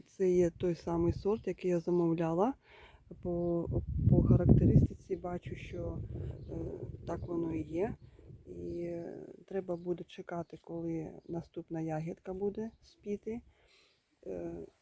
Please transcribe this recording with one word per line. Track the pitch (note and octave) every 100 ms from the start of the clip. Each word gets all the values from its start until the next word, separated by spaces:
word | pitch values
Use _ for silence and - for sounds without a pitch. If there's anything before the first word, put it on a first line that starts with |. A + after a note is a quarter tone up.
| -
це | - F#3
є | F3+ F3
той | - F3+
самий | E3 - E3+ E3+
сорт, | - G3 A3+ F#3+
який | F3 F3+
я | F3
замовляла. | E3+ F3 E3+ E3 E3 E3 A3+ - _ - - - - -
По, | F3+ F3 F3 E3+ - - - - -
по | -
характеристиці | - - F3+ - - - - - - F3
бачу, | F3 F3 - -
що, | - F3 E3+ E3 E3+ E3+ E3+ - -
е, | E3 E3 - - - -
так | E3+
воно | - E3+ E3
і | D#3+
є. | D3+ E3 A3+ - - - - - -
І, | F3 F3 F3
е, | E3+ E3+ E3+ - - - -
треба | F#3+ F#3 E3+
буде | F3+ F3
чекати, | F3 - - F3 E3 D#3+
коли | - E3+ E3 E3 D#3 - -
наступна | E3+ - F3 E3+ E3
ягідка | D#3+ D#3 D#3+ - F#3+
буде | F#3 G3+ G3+ A3+ -
спіти. | - _ G#3 G#3 - A#3 - _ _ _ _ _ _ _ F#3+
Е, | F3+ E3+ E3+ D#3+ _